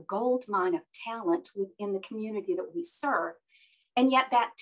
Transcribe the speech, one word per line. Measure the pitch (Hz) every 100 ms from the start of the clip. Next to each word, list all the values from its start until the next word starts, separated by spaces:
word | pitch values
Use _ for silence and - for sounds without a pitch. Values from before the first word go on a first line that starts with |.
| -
gold | 196 247 254 254
mine | 196 185
of | 170 - - 226
talent | 226 254 170 -
within | 202 196 - 202
the | 196
community | - 220 220 214 196 180
that | 185
we | 170
serve. | 170 - 285 214 165 165 _ _ _ _ _ -
And | 262
yet | 254 254
that | 240 285 -